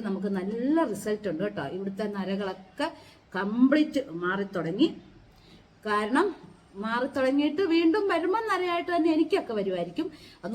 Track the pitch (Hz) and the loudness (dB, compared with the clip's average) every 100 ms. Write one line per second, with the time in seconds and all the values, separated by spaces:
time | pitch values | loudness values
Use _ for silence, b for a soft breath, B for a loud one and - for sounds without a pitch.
0 | 208 190 196 190 190 226 262 320 285 196 | -4 -4 -2 -2 -4 -2 0 2 0 -2
1 | 220 208 208 160 202 - 139 180 196 196 | -4 -4 -4 -4 -4 -4 -8 -6 -6 -6
2 | 208 202 185 196 196 185 - - 311 320 | -6 -4 -4 -4 -4 -8 -12 -6 -6 -6
3 | B B _ 185 196 226 269 302 302 - | B B _ -4 -2 4 6 6 4 0
4 | - 165 175 196 196 185 160 196 320 - | -4 -4 -2 -2 -2 -4 -2 2 2 0
5 | - - - B B B B _ 214 208 | -16 -20 -20 B B B B _ 0 0
6 | 214 269 392 302 - - _ 196 220 233 | 2 2 2 -2 -16 -20 _ -10 -4 -2
7 | 269 277 262 285 294 302 381 330 330 415 | -2 0 2 4 2 2 2 4 4 4
8 | 403 330 339 415 440 370 359 339 359 339 | 2 0 0 0 0 -2 0 -2 0 2
9 | 320 311 320 381 - 214 190 180 170 - | 4 4 2 0 0 -4 -2 -2 -4 -4
10 | 339 B B B 180 | -8 B B B -8